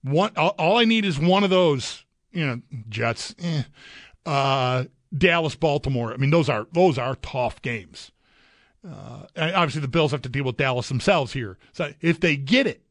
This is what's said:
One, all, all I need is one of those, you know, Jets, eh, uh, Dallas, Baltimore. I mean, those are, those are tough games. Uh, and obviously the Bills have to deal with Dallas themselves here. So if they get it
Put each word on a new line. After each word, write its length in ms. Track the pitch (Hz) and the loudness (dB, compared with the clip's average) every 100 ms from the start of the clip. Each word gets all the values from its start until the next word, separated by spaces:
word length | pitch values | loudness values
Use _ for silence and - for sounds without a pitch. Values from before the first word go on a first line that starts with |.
One, 300 | 135 151 208 | 0 0 2
all, 200 | - 165 208 | 0 0 2
all 200 | 165 226 | 2 4
I 80 | |
need 200 | 226 226 | 4 2
is 140 | 202 139 | 0 0
one 240 | 165 190 | 2 4
of 80 | 196 | 4
those, 520 | 185 175 135 - - _ _ _ | 4 4 2 -4 -12 _ _ _
you 160 | 185 147 | -4 -4
know, 140 | 120 - 127 107 | -4 -10 -14 -10
Jets, 460 | 110 117 117 - - | -4 -2 -4 -10 -8
eh, 240 | 170 156 - _ - - - _ | -4 -4 -4 _ -20 -20 -20 _
uh, 600 | - 139 139 135 127 127 127 _ _ | -4 0 2 2 2 0 -4 _ _
Dallas, 380 | 139 175 170 156 | 0 2 2 0
Baltimore. 580 | - 160 147 139 127 117 | 0 0 0 0 -2 -2
I 60 | 113 | -2
mean, 140 | 135 | 2
those 180 | 170 147 | 4 2
are, 160 | 113 107 | -2 -2
those 260 | 170 185 135 | 2 4 2
are 180 | 127 127 | -4 -6
tough 440 | - 135 123 - | -6 -2 -4 -4
games. 500 | 131 117 82 - - _ _ _ _ _ _ _ 185 | -8 -8 -10 -20 -20 _ _ _ _ _ _ _ -20
Uh, 380 | 117 98 120 - | -18 -16 -18 -16
and 180 | 180 160 | -6 -2
obviously 280 | 185 160 151 | 0 0 -2
the 60 | 139 | -2
Bills 240 | 165 151 | 0 0
have 120 | 147 | -2
to 60 | 127 | -4
deal 160 | 139 | -4
with 120 | 131 117 | -4 -2
Dallas 320 | 135 123 - | 0 -2 -2
themselves 440 | 127 - 180 127 | -2 2 2 0
here. 260 | 139 107 92 _ | -6 -10 -12 _
So 200 | - 147 - | -8 -8 -2
if 180 | 165 165 | 0 2
they 160 | 175 | 0
get 300 | 143 135 247 | 0 2 2
it 160 | 240 - _ | 2 -4 _